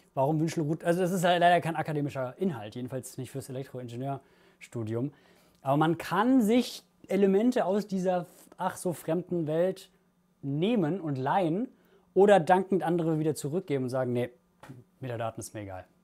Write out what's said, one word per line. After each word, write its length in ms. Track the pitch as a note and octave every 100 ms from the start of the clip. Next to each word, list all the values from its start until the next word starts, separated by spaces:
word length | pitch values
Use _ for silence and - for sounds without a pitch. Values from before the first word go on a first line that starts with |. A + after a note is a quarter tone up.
| _
warum 260 | - C3+ D#3
Wünschelroute, 460 | D#3+ E3+ D3 D#3+ F3
also 160 | F3
das 100 | F3+
ist 120 | F#3+
halt 160 | F3+ F3
leider 200 | F3 F3
kein 160 | D#3+ D#3
akademischer 580 | D#3+ D3+ C#3+ C#3 B2+ B2+
Inhalt, 360 | F#3+ C3 G#2+
jedenfalls 440 | B2 B2 C3 A#2+ -
nicht 120 | B2
fürs 200 | C3+ -
Elektroingenieurstudium, 1600 | C3 C3+ B2+ B2 A#2+ C3+ C3+ - _ _ _ - A#2+ A2 A2+ C#3 - _ _ _ _
aber 160 | C3+ C#3+
man 220 | D#3 D#3+
kann 420 | - F3 A#3 C4+
sich 440 | G#3 A#3+ A#3+ - - _ -
Elemente 600 | F#3+ G3+ F#3+ A#3+ B3 E3+
aus 200 | G3+ G#3
dieser 380 | F#3+ F3+ F3+ E3+ - - -
ach 220 | F#3 -
so 160 | F#3
fremden 520 | D#3 - F3+ F3 F3 D3+
Welt 440 | D#3+ F#3 F#3+ - _ _ _ _ _
nehmen 580 | C#3+ C#3+ F#3 A#3+ D#3 F#3
und 200 | E3 C3+
leihen 500 | C3 F3+ E3+ F3 B3+ - _ _ _
oder 260 | - G3+ G3
dankend 420 | D#3 F#3 F#3 F#3+
andere 360 | D#3+ F3 D#3+ D#3
wieder 160 | D#3
zurückgeben 500 | C#3+ D3 E3 F#3+ C#3
und 60 | B2+
sagen, 240 | B2+ B2+
„Nee, 160 | A#2+ B2 - _ _ - B2+ - -
Metadaten 380 | C3 A#2 A2+ A2+
ist 140 | A2
mir 80 | A2+
egal. 240 | G2+ F#2 F2+ _